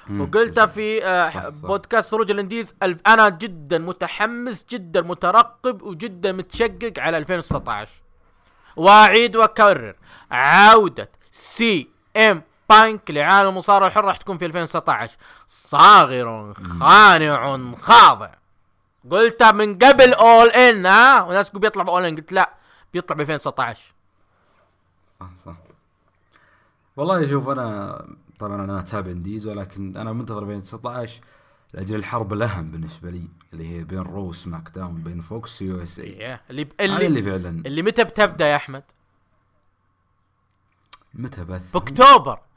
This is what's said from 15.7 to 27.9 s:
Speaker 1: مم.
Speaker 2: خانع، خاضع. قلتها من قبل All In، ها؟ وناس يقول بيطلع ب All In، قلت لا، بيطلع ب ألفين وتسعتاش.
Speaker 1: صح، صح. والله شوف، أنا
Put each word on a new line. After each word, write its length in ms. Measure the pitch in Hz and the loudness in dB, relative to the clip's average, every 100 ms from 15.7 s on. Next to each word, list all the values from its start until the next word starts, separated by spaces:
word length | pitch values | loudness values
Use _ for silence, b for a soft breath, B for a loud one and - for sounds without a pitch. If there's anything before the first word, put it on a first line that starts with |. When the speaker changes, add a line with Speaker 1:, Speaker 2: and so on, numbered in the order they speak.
| 147 180 202 139 127 117 | 4 8 8 6 -2 -8
Speaker 1:
مم. 260 | 110 104 101 92 85 | -10 -16 -18 -14 -2
Speaker 2:
خانع، 920 | 143 196 208 165 156 139 139 135 123 | 4 8 8 6 2 -2 -4 -8 -10
خاضع. 560 | 120 - 233 185 110 107 _ _ _ _ _ _ _ 127 | -10 4 8 8 4 -6 _ _ _ _ _ _ _ -6
قلتها 420 | 180 233 226 226 | 0 0 4 4
من 260 | 208 214 185 | 4 -2 2
قبل 360 | 254 262 254 | 4 6 6
All 380 | 247 226 233 233 | 6 6 8 6
In، 340 | 226 254 214 180 | 6 4 4 2
ها؟ 360 | 202 254 254 | 6 6 4
وناس 260 | 180 185 202 | 2 -4 -4
يقول 120 | 202 | -4
بيطلع 220 | 208 196 | -6 -4
ب 40 | 180 | -4
All 260 | 180 175 | -2 -4
In، 40 | 156 | -8
قلت 160 | 156 | -8
لا، 220 | 185 180 _ _ _ _ | -2 -2 _ _ _ _
بيطلع 240 | 170 170 156 | -12 -10 -8
ب 40 | |
ألفين 140 | 147 | -6
وتسعتاش. 600 | 151 147 131 120 110 _ _ _ _ _ _ _ _ _ _ _ _ _ _ | -6 -8 -8 -8 -10 _ _ _ _ _ _ _ _ _ _ _ _ _ _
Speaker 1:
صح، 160 | 92 87 | -20 _
صح. 120 | 87 82 _ _ _ _ _ _ _ _ _ _ _ _ _ - | -20 -20 _ _ _ _ _ _ _ _ _ _ _ _ _ -10
والله 300 | 160 185 143 | -4 -4 -2
شوف، 220 | 143 131 | -4 -4
أنا 580 | 135 117 104 98 | -8 -8 -10 -12